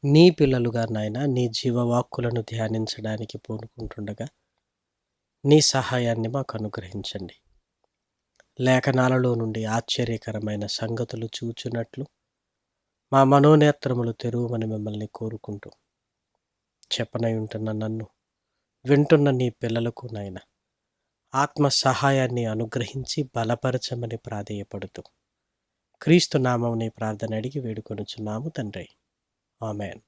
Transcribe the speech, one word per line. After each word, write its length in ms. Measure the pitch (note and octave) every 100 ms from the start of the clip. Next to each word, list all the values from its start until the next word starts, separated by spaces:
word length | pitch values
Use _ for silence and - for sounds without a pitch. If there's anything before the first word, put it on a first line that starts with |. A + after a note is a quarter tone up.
నీ 260 | C#3+ D3+ F3
పిల్లలుగా, 560 | E3 D3 B2+ A#2+ A#2 A2+
నాయనా, 340 | A2 G#2+ A2 C#3+
నీ 220 | B2+ B2
జీవవాక్కులను 920 | A2 C3 A#2+ A#2+ A#2+ - - A#2+ A2+
ధ్యానించడానికి 960 | A2 A2 A2 A2 A2 - A2 A2 A2 A2+
పూనుకుంటుండగా 920 | - G#2+ A2 - A2 - G#2 G#2 A#2 _ _ _ _ _ _ _ _ _ _ _ C#3
నీ 160 | D3+
సహాయాన్ని 680 | D3 C#3 B2 B2+ A#2+ A2+ A2+
మాకు 300 | C3+ C3 A2
అనుగ్రహించండి. 800 | G#2+ - F2+ G2+ F2+ G2+ F2 - _ _ _ _ _ _ _ _ _ _ _ -
లేఖనాలలో 760 | B2+ B2+ C#3 B2+ B2+ B2+ B2 A#2
నుండి 300 | A2+ G#2+ A2
ఆశ్చర్యకరమైన 1000 | A2+ - - A#2+ A2+ - G#2+ G#2 G#2+ G#2
సంగతులు 600 | - A2+ A2+ A#2 A#2 A2+
చూచునట్లు 800 | - A#2 A#2 B2+ A#2 A2+ - C3+ _ _ _ _ _ _ _ _ _ _
మా 100 | C3+
మనోనేత్రములు 880 | C3+ C#3+ D3 D#3 D3 - C3+ B2 A#2
తెరువమని 540 | A2+ A#2+ A#2+ A#2+ A#2 A2
మిమ్మల్ని 420 | G#2+ G#2+ G#2 G#2+
కోరుకుంటూ, 640 | - A2 A2 - G#2 - _ _ _ _ _ _ _ _ _ _ _ _ -
చెప్పనై 340 | A#2 A#2+ A#2
ఉంటున్న 380 | A2+ G#2+ G#2+ A2
నన్ను, 360 | G#2+ A2 A2 A2 _ _ _ _ _ _ _ B2+
వింటున్న 440 | C#3+ D3 D#3 C#3+
నీ 200 | B2+ B2+
పిల్లలకు, 600 | - A#2 A2+ A#2 - -
నాయనా, 280 | G#2+ G2+ F2+ _ _ _ _ _ _ _ _ _ C3
ఆత్మ 320 | C#3+ - C#3+
సహాయాన్ని 760 | - C3+ B2 C#3 C3+ B2+ A#2+ A2+
అనుగ్రహించి 840 | G#2+ A2+ B2+ A2+ - - - C3+ -
బలపరచమని 840 | A2+ A#2+ C3 B2+ - B2 A#2 A2
ప్రాధేయపడుతూ, 840 | - G#2 G2+ G#2 G2+ G2+ F#2+ - - _ _ _ _ _ _ _ _ _
క్రీస్తు 360 | - F3 - D3
నామమున 440 | B2+ B2 A#2+ A#2
ఈ 80 | A2+
ప్రార్థన 460 | - A2 G#2 A2+ A2
అడిగి 240 | A#2+ C#3+
వేడుకొనుచున్నాము 920 | B2 G#2+ - G#2+ G#2 - G#2+ A2 D3+
తండ్రి. 400 | - A2 G2 E2 _ _ _ _ _ _ _
ఆమేన్. 360 | A2 G#2 G2 -